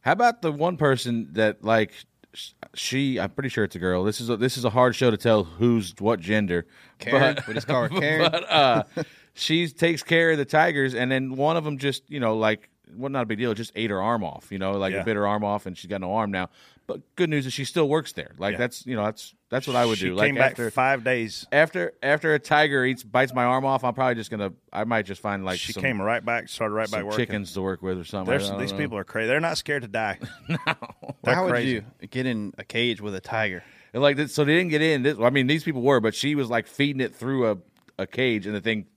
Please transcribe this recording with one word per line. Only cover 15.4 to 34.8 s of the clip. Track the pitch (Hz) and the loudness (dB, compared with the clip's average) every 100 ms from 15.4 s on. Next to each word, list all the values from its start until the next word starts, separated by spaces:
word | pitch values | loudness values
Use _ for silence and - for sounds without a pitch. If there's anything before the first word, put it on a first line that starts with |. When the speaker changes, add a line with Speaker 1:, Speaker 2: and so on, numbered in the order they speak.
Speaker 1:
off, | 104 101 98 | -2 -2 -6
and | 92 | -14
she's | 87 | -8
got | 101 | -6
no | 92 | -4
arm | 107 104 | -2 -2
now. | 98 92 _ - _ - | -2 -6 _ -20 _ -12
But | - - | -12 -12
good | - 175 | -4 0
news | 151 131 | 0 -2
is | |
she | 127 | -6
still | 135 175 151 | -6 0 0
works | 151 - | 0 -2
there. | - 73 - | -12 -12 -6
Like, | 98 | -6
Speaker 3:
Yeah. | 92 | -2
Speaker 1:
that's, | 123 - | -4 -4
you | 123 120 | -8 -2
know, | |
that's, | 104 107 - _ _ | -2 -4 -16 _ _
that's | 123 135 | -6 -2
what | 123 | 2
I | 120 | 2
would | 107 | 2
Speaker 3:
She | 92 | -2
Speaker 1:
do. | 92 | 0
Like, | 135 | 0
Speaker 3:
came | |
back | 131 131 | 4 2
Speaker 1:
after, | - 117 | 2 -4
Speaker 3:
five | - 131 135 | 0 2 0
days. | 117 127 113 - - | 0 0 -2 -8 -2
Speaker 1:
after, | 139 156 185 170 - | 2 2 2 -4 -2
after | 135 151 165 | 0 2 2
a | 151 | 0
tiger | - 151 151 139 | 4 4 4 2
eats, | 127 127 | 2 -2
bites | 110 123 135 | -2 0 2
my | 127 | 2
arm | 120 127 | 2 2
off, | 135 135 | 2 0
I'm | 127 | 0
probably | 120 131 120 | 0 0 0
just | 107 | -4
gonna, | 110 98 82 _ | -4 -6 -6 _
I | - | -6
might | 110 117 95 | -2 0 -2
just | 98 | -6
find, | 104 101 | -6 -4
like, | 95 92 | -4 -4
Speaker 3:
She | - | -4
Speaker 1:
some, | - | -4
Speaker 3:
came | 135 110 | -2 -2
right | 98 117 | -2 -2
back, | 110 117 - | -2 -4 -6
started | - 110 | -6 -4
right | 107 110 | -2 -2
Speaker 1:
some | 107 | -4
Speaker 3:
back | 101 | -4
working. | 107 120 | -2 -2
Speaker 1:
chickens | 107 92 | -2 -6
to | 98 | -4
work | 95 92 | -4 -4
with | 92 92 | -4 -6
or | |
something. | 80 101 92 | -6 -6 -2
Speaker 3:
There's, | 131 101 | -2 -2
Speaker 1:
I | |
don't | 98 | -4
Speaker 3:
these | 135 | -6
Speaker 1:
know. | - | -6
Speaker 3:
people | 147 107 | -6 -6
are | |
crazy. | 92 110 113 | -6 -4 0
They're | 139 | 0
not | 165 160 | 0 -4
scared | - 143 | -4 -6
to | 117 | -4
die. | 110 110 92 110 | -4 -4 -6 -10
Speaker 1:
<laughs> | - - | -16 -6
No. | 170 - - - - - - | -4 -4 -6 -8 -16 -16 -6
Speaker 3:
They're | - 127 | 0 2
Speaker 2:
How | |
would | 185 | 2
Speaker 3:
crazy. | 123 131 117 110 _ | 0 0 -2 -6 _
Speaker 2:
you | 98 | -10
get | 127 127 | -6 -4
in | 113 104 - | -4 -6 -10
a | |
cage | - 117 120 104 | -6 -2 0 -2
with | 104 | -6
a | 95 | -8
tiger? | - 113 107 90 - - _ | -6 -2 -2 -4 -14 -20 _
Speaker 1:
And, | 117 | 2
like, | 143 139 | 2 2
this, | 147 | -2
so | - | 0
they | 143 160 | 4 4
didn't | 180 | 4
get | 151 | 2